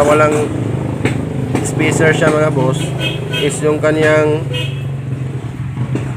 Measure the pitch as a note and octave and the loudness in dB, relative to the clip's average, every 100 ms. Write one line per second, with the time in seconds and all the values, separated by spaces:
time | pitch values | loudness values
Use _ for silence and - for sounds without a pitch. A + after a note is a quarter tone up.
0 | D3 D3+ D3+ D3+ D3 - - - - - | 6 6 4 2 0 -2 -2 -2 -4 -2
1 | - - - - - - - - D#3 D3+ | -2 -2 -4 -4 -2 -2 0 0 2 4
2 | D#3+ D#3 D#3 D3+ D3+ C3 B2+ C3 - - | 4 4 4 4 2 2 0 0 -2 -4
3 | - - - - D3 C#3+ D3+ D3+ D3+ D#3 | -4 -4 -4 -2 -2 0 0 2 2 2
4 | D#3 D#3 D3+ D3+ - - - - - - | 4 4 4 0 -2 -4 -4 -4 -6 -6
5 | - - - - - - - - - B2+ | -6 -6 -6 -8 -8 -8 -6 -4 -4 -4
6 | - | -4